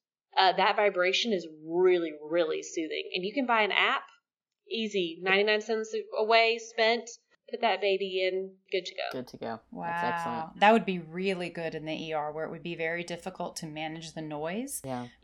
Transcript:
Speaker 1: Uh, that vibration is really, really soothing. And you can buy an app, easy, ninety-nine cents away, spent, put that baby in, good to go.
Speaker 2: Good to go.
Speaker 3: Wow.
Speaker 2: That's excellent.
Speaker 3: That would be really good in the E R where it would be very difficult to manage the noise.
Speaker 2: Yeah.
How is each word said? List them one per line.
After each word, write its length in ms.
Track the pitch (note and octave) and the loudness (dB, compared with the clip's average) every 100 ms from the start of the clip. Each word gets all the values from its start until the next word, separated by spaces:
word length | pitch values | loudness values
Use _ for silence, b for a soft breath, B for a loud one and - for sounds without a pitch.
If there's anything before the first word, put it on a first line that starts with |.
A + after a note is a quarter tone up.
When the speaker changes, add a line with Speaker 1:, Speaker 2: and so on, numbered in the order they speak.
| _ _ _ - | _ _ _ 4
Speaker 1:
Uh, 160 | F#3+ F3+ | 6 6
that 180 | G3+ G#3 | 4 4
vibration 580 | G#3 F#3 F3+ F#3+ A#3+ | 4 4 2 2 0
is 140 | F#3+ E3 D#3 D#3+ | 0 -2 -12 -2
really, 460 | E3+ F#3 F3+ E3 D3+ D3+ | 4 6 6 2 -6 -2
really 320 | E3+ D#3 D#3 | 2 2 0
soothing. 480 | D#3 F3 D#3 D3+ - F3+ | -4 -6 -4 -6 -6 -4
And 100 | F#3 | -4
you 80 | |
can 140 | B3 A#3+ | -2 2
buy 160 | A3+ | 2
an 80 | G#3 | 2
app, 320 | - G3+ C#4 - _ _ _ _ _ - | 4 2 0 -6 _ _ _ _ _ -8
easy, 460 | A3+ A3 G3 E3+ E3+ | -6 -2 -2 -2 -2
ninety-nine 380 | F#3 G3 G#3+ G#3+ | 2 4 4 2
cents 340 | G#3+ A3 G#3+ A3 G3 - | 0 -4 -2 -6 -4 -2
away, 400 | G#3+ A3+ A3+ A#3 | 4 6 6 2
spent, 500 | A3+ - A3 A#3 A#3 - _ _ - | -4 2 2 2 -2 -16 _ _ -12
put 120 | A#3 | -2
that 200 | A3+ F#3+ | 0 2
baby 460 | G3+ G3 G3 F#3 F#3 | 2 2 0 0 0
in, 240 | F#3 F#3+ F#3+ _ | 0 -4 -12 _
good 140 | F#3 F3+ | -4 -4
to 80 | |
go. 80 | - - | -6 -6
Speaker 2:
Good 160 | B3+ B3 | -6 -8
to 80 | - | -10
go. 220 | A#3 A3+ _ | -8 -10 _
Speaker 3:
Wow. 160 | F3 E3+ | -10 -6
Speaker 2:
That's 160 | E3+ F3 E3+ | -4 -2 -4
excellent. 380 | E3+ E3 D#3+ - | -4 -6 -8 4
Speaker 3:
That 140 | G3+ | 6
would 120 | A3+ F#3+ | 6 4
be 140 | F3+ | -4
really 500 | D#3 F3 F#3+ F3+ F3 | -6 -4 -2 -2 -4
good 240 | E3+ D#3+ | -6 -6
in 120 | D#3 D#3 | -6 -6
the 80 | |
E 200 | D#3 D#3+ | -6 -4
R 180 | D#3 D3+ | -4 -4
where 140 | D3+ D#3 | -6 -8
it 60 | |
would 100 | E3 | -8
be 140 | E3+ E3 | -10 -6
very 280 | E3 E3+ | -4 -4
difficult 520 | F3 E3+ F#3+ F#3 F3+ - | -6 -8 -10 -10 -10 -10
to 80 | D#3+ | -10
manage 480 | D3+ D#3 D#3+ D#3+ | -8 -8 -8 -10
the 80 | E3 | -10
noise. 600 | D#3 D3 D#3+ G3+ C#4 - C3+ | -8 -6 -6 -6 -6 -8 -8
Speaker 2:
Yeah. 220 | B2 A#2+ - | -8 -8 -8